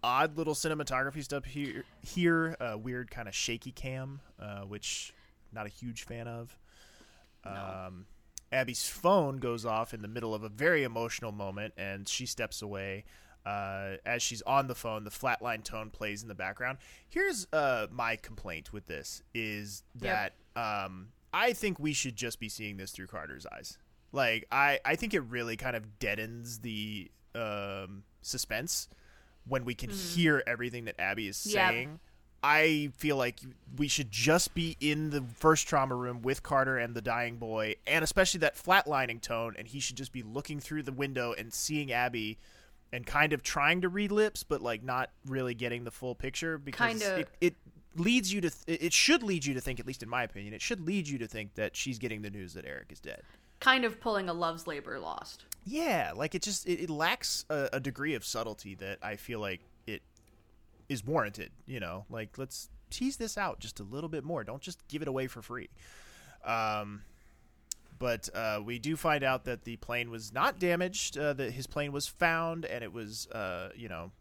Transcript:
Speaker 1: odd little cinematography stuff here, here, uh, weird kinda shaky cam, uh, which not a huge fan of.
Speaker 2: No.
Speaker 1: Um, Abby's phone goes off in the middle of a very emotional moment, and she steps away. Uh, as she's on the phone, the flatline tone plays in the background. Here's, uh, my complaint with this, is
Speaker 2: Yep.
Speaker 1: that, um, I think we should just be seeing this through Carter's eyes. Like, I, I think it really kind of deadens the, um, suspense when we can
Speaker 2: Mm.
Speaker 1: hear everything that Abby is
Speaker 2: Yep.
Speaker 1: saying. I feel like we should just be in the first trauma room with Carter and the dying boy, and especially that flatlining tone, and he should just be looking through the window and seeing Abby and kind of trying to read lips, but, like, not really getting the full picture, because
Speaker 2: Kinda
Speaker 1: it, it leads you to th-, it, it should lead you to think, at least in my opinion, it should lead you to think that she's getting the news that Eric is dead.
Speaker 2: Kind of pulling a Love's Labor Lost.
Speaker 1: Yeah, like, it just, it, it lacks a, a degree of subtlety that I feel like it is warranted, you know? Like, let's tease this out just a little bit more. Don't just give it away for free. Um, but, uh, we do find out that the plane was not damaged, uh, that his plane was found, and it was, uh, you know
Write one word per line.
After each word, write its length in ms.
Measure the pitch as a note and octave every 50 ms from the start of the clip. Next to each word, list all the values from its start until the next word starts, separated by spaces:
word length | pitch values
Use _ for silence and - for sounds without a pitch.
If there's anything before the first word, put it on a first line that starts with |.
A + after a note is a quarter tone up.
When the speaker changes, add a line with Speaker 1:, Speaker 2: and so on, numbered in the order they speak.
Speaker 1:
odd 360 | - A#2 B2 C3 D3 D#3+ D3+ D3+
little 160 | D#3+ D#3 D3+
cinematography 680 | - - D#3+ D#3 D#3 D3 C3 C#3 B2+ C3+ C#3 C#3 D#3 C#3+
stuff 220 | - C#3+ C#3+ C3+
here, 380 | C3+ B2+ D3 C#3+ C3+ - B2 - - - -
here, 560 | - - - F3+ F3 E3+ E3 E3 E3 D#3+ D#3+ -
uh, 180 | B2+ A#2+ A2 G#2
weird 340 | A2 B2+ B2 B2 B2+ A2+
kinda 200 | - - A#2+ G2+
shaky 400 | F#2+ - - - A#2 A#2 - -
cam, 480 | G#2 - - C3+ B2+ C3 C3 C3+ C#3 C#3 - - - -
uh, 220 | - G#2 G2+ G2+
which 520 | G2+ G2 G#2 G#2 - - - - - - - - - - - _ - -
not 140 | - G#2+ G#2+
a 40 | G#2
huge 340 | - - - A#2+ A#2 A2 -
fan 220 | - A#2+ A#2 A#2 A#2
of. 300 | A#2 A#2 A#2 A#2 - - - - - - - - - - - - - - - - _ - -
Speaker 2:
No. 380 | F#2+ G2 G2 G2 F#2+ F#2+ F#2+ F#2 F#2
Speaker 1:
Um, 180 | F#2 F2+ F#2+ - - - _ - _ - - _
Abby's 360 | - C3 C3 A#2+ B2 - - -
phone 500 | - - - F3 F#3+ G3 D#3+ C#3 C3+ C3+
goes 280 | B2 B2 A#2 A#2 G#2+
off 280 | A#2 A2 A2 A2+ - -
in 80 | A2+
the 60 | G#2 A2
middle 260 | A2 A#2+ A#2 A2+ A2
of 100 | G#2+ G#2+
a 60 | A2
very 340 | G#2 G#2+ C#3 E3 F3+ D#3 C#3
emotional 480 | B2+ A2+ A#2 A#2 A#2 - - - A2+
moment, 420 | G#2 G#2 G2+ G2 F#2+ G2+ G#2 G#2+ - -
and 300 | G2 G2 G2 G2 G2 -
she 180 | - - B2+
steps 360 | A#2+ - - A#2 A2 - -
away. 420 | A2 G#2 G2+ G2 G2 G2 F#2+ G2 G#2 - - - - - - - _
Uh, 520 | - G2+ G2+ G2+ G2 G2 G2 G2 G2 F#2+ - -
as 160 | - A#2+ A#2+ -
she's 180 | - A#2+ A2 -
on 240 | - C3 C#3 C3+ C3
the 80 | B2
phone, 280 | - - A#2 A2 G#2+ G#2+
the 60 | G#2
flatline 540 | - - - C3 A#2 - A2+ A#2+ A#2 A2 G#2+
tone 240 | - - A2 A2 G#2+
plays 320 | - - A2 G#2+ G2+ G#2
in 80 | A2 A2+
the 60 | G2+
background. 420 | F2 F#2 F#2+ G2+ - B2 B2 C3+ C3 - - - - - -
Here's, 360 | - E4 F#4+ G4 E4+ A3 F#3 -
uh, 360 | - D#3 D3 C#3 B2+ A2+ G#2+ G2+
my 240 | C3 B2 A#2+ A2+ A2+
complaint 560 | A2 - - A2 G2+ - G2+ E2+ D#2+ D2 -
with 140 | - G#2 F#2+ -
this, 340 | E2+ D2 C#2 - - - - _ _
is 500 | A#2 A2+ G#2+ G#2+ G#2 G#2 G2+ G2+ - - - - B2
Speaker 2:
Yep. 340 | A2 B2 A2 G#2+ G2+ F#2+ - - - - -
Speaker 1:
that, 300 | B2 A#2 A2 G#2+ G2+ G2
um, 240 | F#2+ F#2 F#2 F#2 A2 - _ _ - -
I 180 | E3+ G#3+ B3 A#3+
think 240 | - - G#3 F#3 -
we 120 | C#3+ D#3 D3
should 220 | - - C3+ A#2
just 240 | G2+ B2 A#2 A2 -
be 80 | A#2 G#2+
seeing 300 | - - A2 G#2 G2+ F#2+
this 140 | F#2+ F#2
through 160 | - - F#2 F2
Carter's 380 | - F#2 D#2 D#2 C2 C2 D2+ -
eyes. 300 | - G#1+ - - - - - _ - _ _ _ -
Like, 340 | C#3 C3+ A#2 A2+ A2+ - -
I, 280 | - C3+ C#3 C#3+ C#3+ - -
I 100 | - D3+
think 180 | E3 - - -
it 80 | -
really 360 | C#3 A2+ A#2+ B2 A#2+ A#2 A2+ A2
kind 180 | - C3 A#2+
of 220 | A2+ G#2+ A2 G2+ -
deadens 600 | - A2 G2+ G#2+ A2 A2 A#2 A#2 A#2 A#2+ A#2 A2
the, 520 | A2 A#2+ A2 G#2+ G#2 G#2+ G#2+ G#2 F2+ - - _ - - -
um, 680 | A#2 A#2 G#2+ G#2 G#2 G2+ G2+ G2 F#2+ G2 F#2 G2+ G2 G2+ _ _ _
suspense 680 | - - - B2+ - - A2 A2 C3+ - - - - - - - - - - - - - - - -
when 200 | - C3 C3 B2
we 100 | B2 B2
can 140 | - - A2+
Speaker 2:
Mm. 260 | G3+ G3 F3+ F3 E3+
Speaker 1:
hear 280 | F3 E3+ D#3 D3+ C#3 - -
everything 380 | A#2+ A#2 A#2+ B2 A#2 A#2+ A#2
that 100 | A2+ - -
Abby 300 | F2 F#2+ G2+ A2 A2 G2
is 180 | G2 - -
Speaker 2:
Yep. 260 | G#3 G#3 G3+ F#3 F#3
Speaker 1:
saying. 280 | - A2+ B2+ D3 D3+ E3 - - - - - - - -
I 500 | - C#3+ D3 D#3 D#3 D#3+ D#3 D3+ D3 C#3+ C3
feel 220 | - - D3+ D3 C3+
like 240 | B2+ B2 B2 - - B2+ - - - - C3
we 140 | B2+ D3 C#3+
should 200 | - - C#3+ A2+
just 420 | G2+ A2 A#2 D3 D#3 F3 - - -
be 240 | - E3+ E3 D#3 -
in 300 | C3+ D3 D3+ D3+ D#3 D#3
the 120 | C#3+ C#3+ C3 A#2+ A#2
first 320 | - - D#3 D#3+ D#3 - -
trauma 280 | - D3 C3+ C3 B2+
room 260 | B2 B2 B2 B2 B2
with 220 | A2+ B2+ C3+ - -
Carter 340 | - D3+ C3+ C3 C3 C3 B2+
and 180 | A#2+ A#2 A#2+
the 60 | A#2+
dying 360 | G#2+ B2 A2+ A#2 A#2+ A#2 A#2 A#2
boy, 360 | A#2 A2+ A2 A2 A2 G#2+ G#2+ - - -
and 160 | C#3 E3 D#3+
especially 340 | D#3 - - F#3 F3+ - F3+
that 160 | D#3 C#3+ -
flatlining 640 | - - F3 F#3 G3 F#3+ - D3+ C#3 C3 A#2+ A#2 A#2
tone, 360 | - - A#2+ A2+ A#2 A#2 G#2 -
and 100 | - A2+
he 140 | A#2 C#3+
should 160 | C3 - C3 A#2+
just 160 | C3+ B2+ -
be 100 | C3 A#2
looking 380 | G#2+ A2 C3+ D3 - D3+ D3
through 220 | C3+ - D#3 D3+ D3
the 100 | C#3 C3
window 400 | B2 C#3+ C#3 C3+ C3 A#2+ A#2+ A#2
and 200 | - A2 A#2 -
seeing 380 | - - - D3+ D3+ D3 C#3
Abby 460 | A#2+ A#2+ B2 B2 A#2+ A#2 A2 G#2+ A2 - - - - - - - - - - _
and 160 | - B2 B2 -
kind 260 | - C#3+ D3+ D3+ D3+
of 80 | C#3
trying 400 | - - - D#3+ - D3 E3+ F3+
to 80 | F#3 F3+
read 220 | F3 G3+ G#3 G3+
lips, 320 | G3+ G#3+ G#3+ G#3+ G3+ - -
but, 180 | - D3+ C#3+
like, 220 | G2 A#2+ A#2 A2 A#2
not 260 | C3 B2+ B2+ B2+ - - - -
really 300 | C#3 C3 C3 C3 B2+ A#2+
getting 280 | A2+ B2 A#2+ A#2+ A#2+ A#2+
the 60 | A#2
full 240 | - - - B2+ A#2+
picture, 460 | - - C3 C3+ - - E3 D#3+ D3+
because 420 | C#3+ C#3 - - A#3+ A#3 A3+ A3
Speaker 2:
Kinda 200 | G#3+ G3+ F#3+ F#3
Speaker 1:
it, 80 | D#3 - - -
it 140 | E3+ F3 E3+ - _ - - - - - -
leads 360 | D#3+ E3+ G#3 A#3+ B3+ G3 F#3
you 80 | F#3+ G3+
to 120 | F3 E3
th-, 280 | - - - - E3 D#3+
it, 60 | D#3
it 80 | E3+ -
should 300 | - - - D4+ D4 B3
lead 200 | G#3 F#3+ E3+ C3
you 100 | C#3+ C#3
to 60 | B2+
think, 180 | - - C3 A#2+
at 80 | A#2+ B2+
least 160 | C3 - -
in 60 | A2
my 120 | A#2 B2+
opinion, 320 | B2 G#2+ - G2 G2 G#2 G#2+
it 80 | G#2+
should 180 | - - A#3 G3
lead 280 | E3 D#3+ G3 G3+ F3 D3
you 100 | C#3+ B2+
to 100 | A#2 G#2+
think 280 | - A2+ G#2+ G2 -
that 200 | - G#2+ G2 -
she's 220 | - - C3+ B2+ A2+
getting 240 | A2+ A#2+ A2 G#2
the 80 | G#2 G#2
news 240 | G2 G#2 F#2+ F2+ -
that 120 | F#2 C#2
Eric 260 | B1+ C#2+ C2 G1+ -
is 80 | - -
dead. 240 | - - A1+ - - - - - _ _ - -
Speaker 2:
Kind 220 | - C4 B3+ C4 B3
of 160 | A3+ A3+ -
pulling 300 | - A#3 G#3+ G3+ F#3+ F3+
a 40 | E3+
Love's 340 | E3+ F3 E3 E3 E3 E3 F3
Labor 320 | D#3 C#3+ - - - C3+
Lost. 460 | F2 D#2+ D2+ - - - - - - - - - -
Speaker 1:
Yeah, 460 | F#3 A#3+ D4+ E4+ E4 A3 E3+ A#2+ E2 D2+
like, 200 | G2+ C#3 D#3 -
it 80 | F#3 -
just, 240 | G#3 G3+ - - -
it, 140 | F3 -
it 80 | D#3+ E3
lacks 540 | D#3 D3 D#3 E3+ G#3+ - - - - - - _
a, 180 | D#3 D3 C#3 - -
a 60 | C3+
degree 340 | C3 C#3 B2+ - C#3 D3+ D#3
of 100 | A#2 -
subtlety 500 | - - A#2 A2+ A2+ G#2+ - - G2+ G2
that 240 | F2+ F#2+ F#2+ G2 -
I 140 | - G#2 G#2+
feel 240 | G2+ - - A#2+ A2
like 220 | G#2+ G2 F#2+ F2+ - - - - _ -
it 160 | G#2+ - _ _ _ - - - - - _ _ - - - - - - - -
is 160 | C#3 B2 G2
warranted, 480 | A#2+ D#3 E3 A2+ G#2 G2+ - F2+ - - - -
you 140 | - C3 B2
know? 260 | G2 E2+ E2+ F#2+ G2 -
Like, 260 | A2+ A2+ A2 G#2 - -
let's 320 | C3+ C3 - - - - - - - _
tease 260 | - - B3 C4 C4+ -
this 220 | A#3 A3 - A3
out 200 | G3+ F3+ - -
just 200 | - A2 - -
a 40 | G#2+
little 260 | G2 A2+ C#3 D#3 E3
bit 140 | D#3+ D#3 C3
more. 200 | D3 E3+ D3 A2
Don't 180 | F2+ A2+ C#3
just 260 | - F#3 E3+ - - -
give 140 | C#3+ D#3
it 60 | D#3 C#3+
away 180 | C3 C3 C3
for 160 | C3 - A#2+
free. 280 | G#2+ - A#2+ B2 G2+ - - - - - - - - - - - - - - - -
Um, 600 | - A2+ A2+ A2 A2 G#2+ G#2+ G#2 G2+ G#2 G2+ G#2 - - - - - - - - - _ - - _ - - - - - -
but, 280 | B2+ B2 A#2 G#2+ - - -
uh, 260 | G2 A2+ A2 G#2+ G#2 G#2
we 140 | A2 A#2+ A#2+
do 160 | A2 D3 D#3+ D3+
find 260 | - E3 D3+ D3 C#3
out 220 | C3 C3 C3 -
that 180 | - B2 A#2 -
the 140 | A#2 A#2 A2+
plane 320 | - - A#2+ A#2+ A#2+ A#2+
was 240 | A#2 A2+ A2 G#2+ G#2+
not 260 | C3 C#3+ - C#3 -
damaged, 580 | F3+ F3 F3 E3+ F3+ F#3 F#3+ - - - - C#3+
uh, 160 | D3 D3 C#3+
that 180 | C3 C3+ A#2
his 160 | A#2+ C3 C3 -
plane 240 | - D3+ D3 C#3+
was 160 | C#3 C#3+ C#3+ -
found, 580 | - - F3 E3+ E3 E3 E3 E3 E3 E3 E3
and 180 | - - A#2+ A#2
it 80 | G2+
was, 360 | E2+ A#2 A2+ G#2 G#2+ A2 - -
uh, 420 | - A2 G#2 F#2 F2+ F2 F#2 F#2+ -
you 120 | B2 A#2 G#2+
know 240 | F#2 E2 E2+ F#2 - _